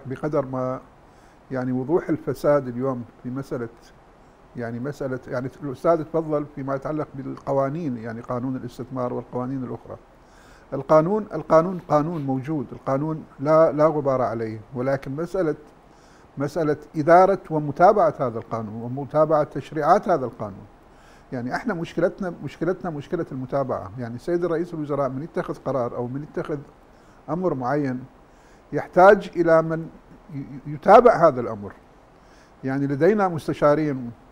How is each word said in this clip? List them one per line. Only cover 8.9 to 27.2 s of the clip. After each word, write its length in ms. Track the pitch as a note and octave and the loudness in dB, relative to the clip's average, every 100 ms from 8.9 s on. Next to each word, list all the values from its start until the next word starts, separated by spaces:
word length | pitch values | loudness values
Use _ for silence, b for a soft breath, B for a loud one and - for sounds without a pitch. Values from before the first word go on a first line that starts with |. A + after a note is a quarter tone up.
| C3 B2 | -4 -4
والقوانين 500 | B2 A#2 B2 B2 C3+ | -4 -8 -8 -6 -6
الأخرى. 340 | A#2+ A#2+ - - - - b b b b b | -8 -10 -12 -18 -18 -20 b b b b b
القانون، 540 | C3+ - D#3 E3 G#3+ G3+ | -8 4 4 4 -2 -4
القانون 460 | D#3+ - D#3+ F3 F3+ - | -10 2 4 4 -4 0
قانون 320 | D3 D#3 E3+ | 0 0 -4
موجود، 440 | C3+ C3 C3 D#3 A2 | -4 -4 -4 -6 -6
القانون 520 | G#2+ - C#3 D#3 D#3 - - | -8 -4 -2 -2 -6 -10 -6
لا، 320 | C#3+ D#3+ D#3+ | 2 6 6
لا 160 | C#3+ D#3 | 4 2
غبار 340 | D3+ C#3 B2+ | 2 0 0
عليه، 380 | A2 A#2 A2+ A2 G2+ A#2+ | -2 -4 -6 -8 -12 -6
ولكن 400 | C3 C3+ C#3 C#3 | -2 -4 -4 -8
مسألة، 400 | E3+ F#3+ D#3+ D3 - - - b b b b - | -6 -2 -2 -4 -10 -20 -20 b b b b -6
مسألة 400 | C#3+ F3+ D3+ D3 - D#3+ | -6 -2 -2 -2 -6 -4
إدارة 440 | D3 F3 F#3+ F#3+ - | 6 8 8 4 -2
ومتابعة 640 | D#3 D3 C3+ F#3 G#3 E3 C#3 | -4 -2 4 6 6 2 0
هذا 200 | B2+ A2 | -4 -4
القانون 420 | - A2+ G#2+ A2 | -6 -8 -6 -10
ومتابعة 640 | A#2+ C3 C3+ D3+ D#3 D3+ | -8 -8 -2 2 4 2
تشريعات 640 | C#3+ D3 - D#3 D3 G3+ G#3 | 0 -6 -8 -4 4 4 4
هذا 160 | E3 B2 | 0 -2
القانون. 400 | - G#2+ G2 G#2+ - - b b b b | -8 -12 -12 -20 -20 -20 b b b b
يعني 240 | C3 B2 E3+ | -8 -6 -6
احنا 180 | - | -4
مشكلتنا، 600 | E3+ E3 - G3 - F#3 E3+ | -6 -4 0 0 0 -8 -8
مشكلتنا 460 | C#3 - F3 F#3 F#3 | -12 -4 -4 -2 -6
مشكلة 360 | D3 - E3+ D#3+ | -8 -6 -6 -6
المتابعة. 600 | C3 B2+ C#3 B2+ F#2+ F#2 A#2+ | -8 -4 -4 -2 -4 -6 -10
يعني 160 | A#2 A#2+ | -10 -8
السيد 300 | - E3+ F3 | -4 -2 0
رئيس 280 | D#3+ E3+ | -2 -4
الوزراء 360 | E3 D3 C#3 C3+ | -6 -4 -2 -2
من 140 | C3+ | -4
يتخذ 320 | D#3+ - E3 D3+ C#3 | -8 -6 -6 -6 -4
قرار 300 | C3+ A#2+ - | -2 -4 -4
أو 120 | A#2+ | -6
من 160 | C#3 | -8
يتخذ 340 | D3+ F#3 - C#3+ C#3 - - b b b | -8 -8 -6 -8 -10 -20 -20 b b b